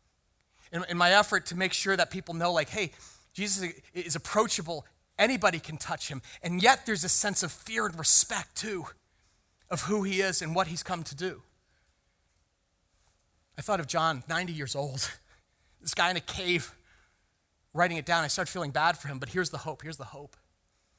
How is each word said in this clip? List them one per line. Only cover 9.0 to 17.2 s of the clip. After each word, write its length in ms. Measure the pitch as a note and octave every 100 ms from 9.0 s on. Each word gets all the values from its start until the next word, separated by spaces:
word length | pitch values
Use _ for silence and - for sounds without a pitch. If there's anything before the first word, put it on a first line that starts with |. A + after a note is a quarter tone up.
| _ _ _ _ _ _ -
of 140 | F3
who 220 | D3 G#3
he 160 | G3 F#3+
is 200 | G3 F3
and 140 | D#3+
what 140 | E3+ F3
he's 160 | E3+
come 180 | - F3+
to 140 | D#3+ C#3
do. 260 | F3+ C#3 - _ _ _ _ _ _ _ _ _ _ _ _ _ _ _ _ _ _ _ _ -
I 40 |
thought 180 | C#3 G3
of 80 | C#3+
John, 340 | E3+ D#3+ C#3 B2
ninety 240 | E3 F3+
years 240 | D#3 C#3 C#3+
old, 340 | C#3+ C3 - - _ _ _
<laughs> 320 | _ _ _
this 140 | E3
guy 140 | - F3
in 80 | F3+
a 40 |
cave, 520 | - - F3+ F3 - - _ _ _ _